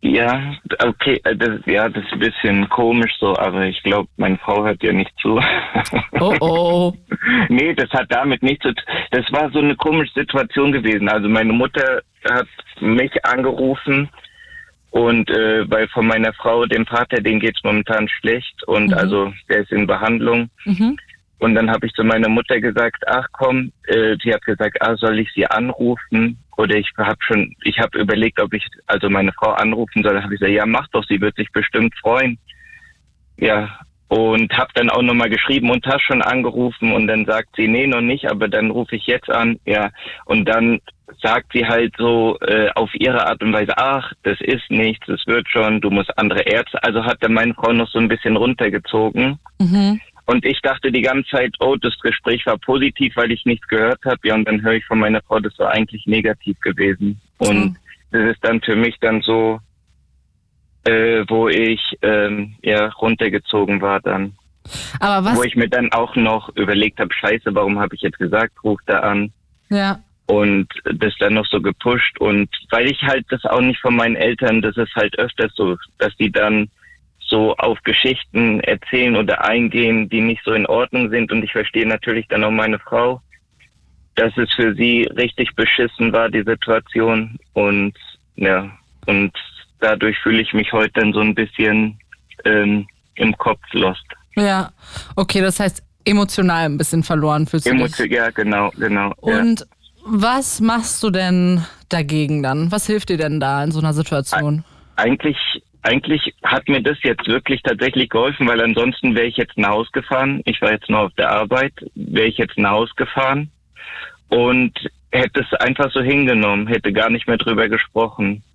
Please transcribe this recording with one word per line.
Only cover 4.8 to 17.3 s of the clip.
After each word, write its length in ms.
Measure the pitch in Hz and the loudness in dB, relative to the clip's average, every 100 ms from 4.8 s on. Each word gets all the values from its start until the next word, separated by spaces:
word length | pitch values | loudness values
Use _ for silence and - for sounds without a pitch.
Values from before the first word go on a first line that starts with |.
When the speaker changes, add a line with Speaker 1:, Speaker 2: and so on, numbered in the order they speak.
Speaker 1:
ja 100 | 95 | 0
nicht 180 | 95 95 - | 0 -2 -4
zu. 180 | - 110 - | 0 2 2
<laughs> 40 | - - - - 113 - - | -2 -2 -4 -2 -4 -4 -2
Speaker 2:
Oh, 140 | 180 185 | 0 2
oh. 540 | 156 165 175 175 180 180 _ - - 247 196 | 0 2 2 2 2 -2 _ -6 0 0 2
Speaker 1:
Nee, 240 | 120 151 | 2 2
das 160 | 165 127 | 0 -2
hat 160 | 135 123 | -2 0
damit 320 | 120 139 127 | 0 0 0
nichts 220 | 127 143 | 0 0
zu 100 | 139 | -2
t-, 80 | 113 - 127 - | -4 -6 -8 -4
das 180 | 123 123 | -4 -2
war 180 | 143 151 | -2 -2
so 80 | 139 | 0
eine 160 | 147 131 | 0 0
komische 380 | 156 160 147 | 0 0 -2
Situation 580 | - 143 139 120 - 139 | -4 -4 -2 -2 0 0
gewesen. 380 | 139 110 107 101 | 2 0 0 0
Also 180 | 107 104 | 0 2
meine 240 | 110 110 | 2 2
Mutter 500 | 113 127 - 135 127 - _ - | 2 0 0 0 -2 -6 _ -2
hat 180 | 123 127 - - - | -2 -2 -8 -20 -6
mich 320 | 107 117 135 - - | 0 2 0 0 0
angerufen 840 | 127 131 120 131 135 - 139 143 - - _ - - - _ _ | 0 0 0 0 -2 0 0 -2 -8 -20 _ -20 -20 -20 _ _
und, 380 | 120 117 117 107 | 2 4 2 2
äh, 400 | 104 110 110 104 | 0 2 2 2
weil 180 | 110 110 | 0 0
von 180 | - 113 | 0 2
meiner 240 | 110 113 | 2 0
Frau, 320 | 107 120 117 117 | 0 0 2 2
dem 180 | 117 113 | 0 0
Vater, 320 | 120 120 123 | -2 0 0
dem 180 | 104 | 0